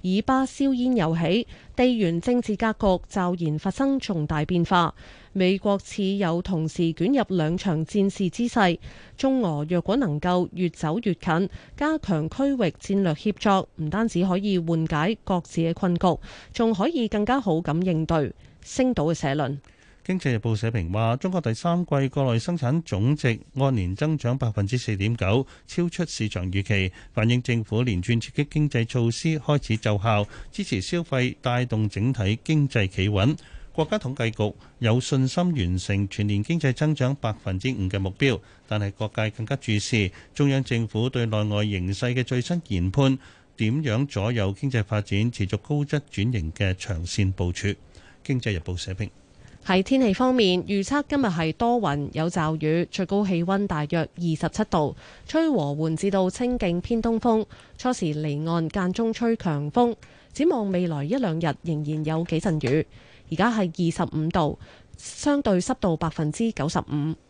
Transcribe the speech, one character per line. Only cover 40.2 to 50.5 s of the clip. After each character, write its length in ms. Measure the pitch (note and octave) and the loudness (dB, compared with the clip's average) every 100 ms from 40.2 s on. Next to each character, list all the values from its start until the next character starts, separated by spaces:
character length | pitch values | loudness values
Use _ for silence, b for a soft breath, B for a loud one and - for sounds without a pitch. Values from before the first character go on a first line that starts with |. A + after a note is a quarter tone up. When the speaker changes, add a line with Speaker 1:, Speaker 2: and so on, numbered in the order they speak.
| B | B
Speaker 2:
中 140 | - C#3+ | 0 2
央 160 | C3+ | 2
政 240 | B2+ A#2 A2+ | 0 -2 -2
府 220 | A2 B2 | -2 -2
對 160 | B2+ A2+ | -2 0
內 180 | G#2+ | 0
外 220 | G#2 G#2 G#2+ | 0 0 0
形 260 | G2 F2+ | 0 -2
勢 220 | G2 B2 | -2 -2
嘅 100 | B2 | -2
最 160 | A#2+ B2+ | 0 -2
新 220 | - F3 - | 0 -4 -2
研 200 | F#2 F2+ | 0 2
判， 300 | A#2 C3+ C3 B B B - | 4 2 2 B B B -2
點 260 | A2 C#3 | 0 0
樣 240 | D3 A2 C#3+ | 0 0 0
左 240 | G2+ G#2 | -2 0
右 220 | A#2+ G2 | 0 0
經 180 | G2 C#3 | 0 -2
濟 100 | B2 | -2
發 200 | G#2 G#2+ | 0 -2
展 280 | G#2 G2 A#2 | 0 0 0
持 160 | - F#2+ | 0 -2
續 120 | G#2+ | -2
高 180 | - D3 | -2 -2
質 160 | C#3+ D3 - | 0 -4 -4
轉 220 | - A2 | -2 -2
型 220 | A2+ D#2 | 0 -4
嘅 200 | - G2 F#2 | 0 0 0
長 300 | - E2+ F2 | -4 -6 -4
線 280 | - F#2+ | 0 0
部 180 | F#2 F2+ | 0 -2
署。 200 | F2 G2 G2 - B B B | -2 -4 -4 -12 B B B
經 160 | - C3 | -4 -2
濟 140 | A#2+ | -2
日 40 | F#2 | -4
報 180 | D#2+ F2+ | -6 -8
社 160 | - | -8
評。 160 | F#2 G#2+ - - B B B - | -8 -10 -10 -20 B B B 0
Speaker 1:
喺 180 | F#3 | 0
天 160 | F#3+ C4+ | 2 2
氣 140 | A#3+ | 2
方 200 | F#3 B3+ | 2 2
面， 300 | B3+ G3 | 4 4